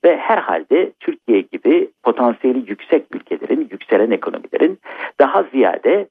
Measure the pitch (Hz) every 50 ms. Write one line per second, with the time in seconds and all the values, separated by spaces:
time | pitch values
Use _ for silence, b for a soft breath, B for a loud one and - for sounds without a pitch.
0 | - 170 156 147 - - - 190 - - 90 82 78 _ - 165 185 - - _
1 | - - - - _ - 113 101 - _ - 113 _ 120 151 175 185 - _ _
2 | _ 120 117 117 127 120 113 - - 131 127 131 123 104 107 - - - - 147
3 | - _ - - - _ - - - - - 285 311 233 - 95 - - 113 98
4 | 107 113 - 92 - - - - - - - - - 160 190 - B B B B
5 | B B B - 143 135 - 196 - - - 135 120 92 - - - - 165 208
6 | 202 -